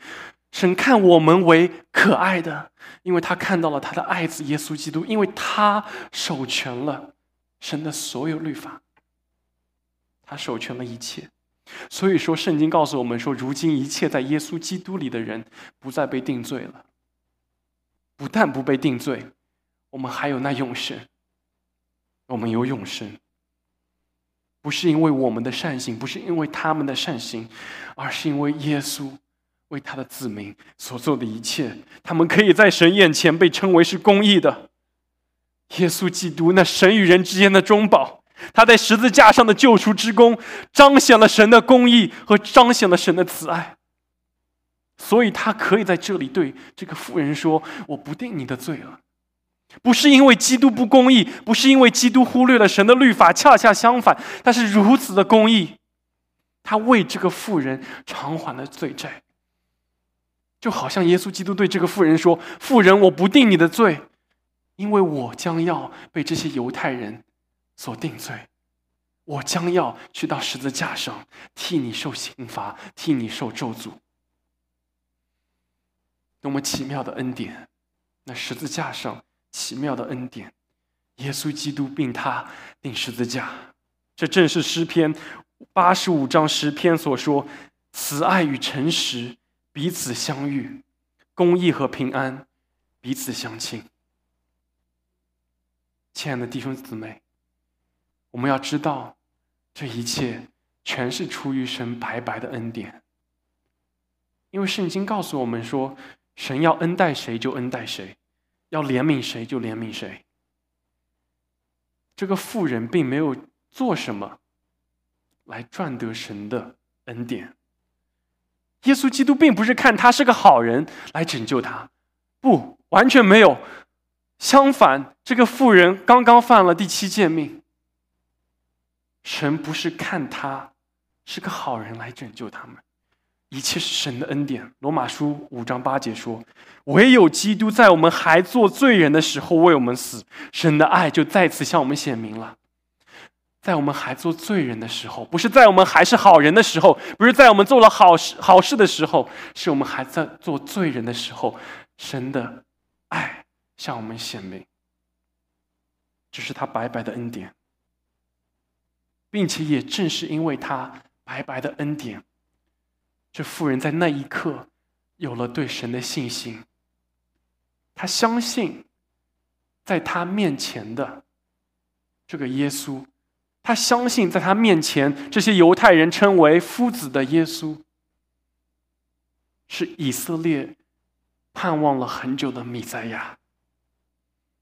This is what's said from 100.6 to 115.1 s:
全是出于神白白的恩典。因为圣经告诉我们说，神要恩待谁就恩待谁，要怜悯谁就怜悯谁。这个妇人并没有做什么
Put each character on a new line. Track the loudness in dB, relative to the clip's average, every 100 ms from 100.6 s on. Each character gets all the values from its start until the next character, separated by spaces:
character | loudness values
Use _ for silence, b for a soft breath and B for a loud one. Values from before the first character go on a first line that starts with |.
| _ _
全 | -12 -8 -8
是 | -8 -12
出 | -10 -8
于 | -8 -8
神 | -10 -12 -12
白 | -12 -12
白 | -10 -12
的 | -12
恩 | -12 -12
典。 | -12 -16 -18 _ _ _ _ _ _ _ _ _ _ _ _ _ _ _
因 | -8
为 | -6
圣 | -6 -6
经 | -6
告 | -6 -6
诉 | -8 -8
我 |
们 | -6 -8
说， | -8 -6 -8 -10 B B _ -16
神 | -10 -2
要 | 0
恩 | 0 -4
待 | -2 -2
谁 | -4 -8 -8
就 | -8
恩 | -8 -8
待 | -10 -12
谁， | -14 -16 -20 _ _ _ _ _
要 | -8
怜 | -4 -2
悯 | -2 -2
谁 | -6 -12 -10
就 | -10
怜 | -8
悯 | -10 -12
谁。 | -14 -16 -18 _ _ _ _ _ _ _ _ _ _ _ _ _ _ _ _ _ _ _
这 | -10 -6
个 | -6
妇 | -8 -6 -4
人 | -4 -4
并 | -2
没 | -2 -2
有 | -4 -6 -12 _ _
做 | -6 -4 -4
什 | -8
么 | -12 -14 -18 _ _ _ _ _ _ _